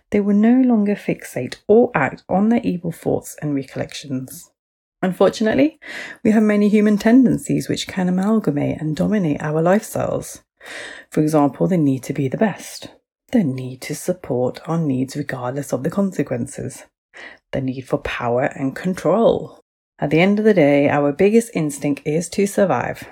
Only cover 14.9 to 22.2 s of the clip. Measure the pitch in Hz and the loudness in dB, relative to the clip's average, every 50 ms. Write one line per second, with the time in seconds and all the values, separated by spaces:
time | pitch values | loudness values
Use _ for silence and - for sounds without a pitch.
14.9 | 131 127 131 127 - 143 143 - - 120 120 123 127 143 143 - - 123 127 160 | -2 -2 -4 -4 -6 -8 -8 -8 -8 -8 -6 -6 -6 -6 -6 -6 -6 -4 -4 -4
15.9 | - 202 202 190 185 - 147 - 131 120 117 - - - 127 123 - - - - | -2 -2 -2 -2 -2 -4 -4 -4 -4 -6 -6 -8 -8 -10 -12 -12 -12 -14 -20 -20
16.9 | _ _ _ _ - - - - - - _ _ - 135 131 131 131 135 131 - | _ _ _ _ -20 -20 -20 -20 -20 -20 _ _ -6 -6 -4 -4 -6 -8 -6 -4
17.9 | - 143 - - - - 123 117 120 123 139 147 - - 139 135 131 - - 180 | -4 -4 -4 -4 -8 -6 -4 -2 -2 0 -2 -2 -4 -4 -6 -6 -6 -4 -4 -4
18.9 | 185 - - 151 170 214 233 185 - - - - - - _ _ _ _ _ _ | -4 -2 0 0 2 4 4 2 2 0 -2 -10 -16 -20 _ _ _ _ _ _
19.9 | _ - - 151 147 156 175 196 202 208 214 220 208 185 147 139 143 143 143 143 | _ -8 -4 0 2 4 4 4 4 4 4 4 6 6 6 6 6 4 4 4
20.9 | 139 143 147 143 143 - 190 202 214 233 226 - - 180 160 151 139 - - 147 | 2 2 2 0 2 2 4 4 4 4 2 2 -2 -4 -4 -4 -4 -4 -2 -2
21.9 | 143 - - 143 147 160 | -2 -2 -2 -4 -2 -2